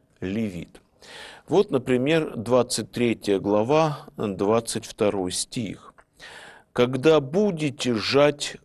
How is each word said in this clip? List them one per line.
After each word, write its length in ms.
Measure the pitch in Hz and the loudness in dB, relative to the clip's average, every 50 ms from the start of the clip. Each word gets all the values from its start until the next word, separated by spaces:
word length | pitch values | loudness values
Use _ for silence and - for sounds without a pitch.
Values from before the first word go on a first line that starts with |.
| _ _ _ _ | _ _ _ _
«Левит». 640 | - 92 98 113 113 107 90 87 80 - - - _ _ _ _ - - - - - - - - - - | -8 -6 -4 -4 -4 -6 -6 -10 -14 -14 -18 -20 _ _ _ _ -20 -20 -20 -20 -20 -20 -20 -18 -6 0
Вот, 220 | 143 180 208 - | 2 2 2 2
например, 680 | - 131 120 127 127 123 127 143 165 165 156 - - - | 0 -2 0 2 0 2 2 2 2 2 0 -2 -6 -8
двадцать 540 | 104 110 123 127 120 123 - - 107 - | -2 2 2 2 2 2 -2 -6 -6 -6
третья 460 | - - 120 120 110 - - - 101 95 | -4 0 0 0 0 0 0 0 0 0
глава, 720 | - 101 101 104 107 117 143 156 160 156 147 139 - - - - | 2 2 2 2 2 2 2 2 2 2 -2 -6 -12 -14 -10 -6
двадцать 680 | 123 107 95 90 101 98 110 117 117 - - 110 - - | -6 -4 -4 -2 0 2 2 2 0 -2 -6 -8 -8 -8
второй 440 | - - 110 101 98 101 92 90 | -4 -2 0 0 0 0 -4 -4
стих. 600 | 87 - - - - - 117 90 - - - - - _ _ _ _ _ - - - - - - - - _ _ - | -4 -6 -8 -8 -8 -8 -8 -8 -10 -14 -18 -20 -20 _ _ _ _ _ -20 -20 -20 -20 -20 -20 -20 -20 _ _ 0
«Когда 460 | - 123 123 131 135 131 156 160 151 | 2 2 2 2 2 4 4 4 4
будете 720 | 143 131 147 190 214 208 180 156 151 147 127 - - 127 120 | 2 0 0 0 0 0 0 -2 -4 -6 -6 -4 -2 -2 -2
жать 640 | 110 95 - 113 139 147 147 147 147 - - - - _ | -2 -2 0 2 4 4 4 2 0 -6 -10 -12 -12 _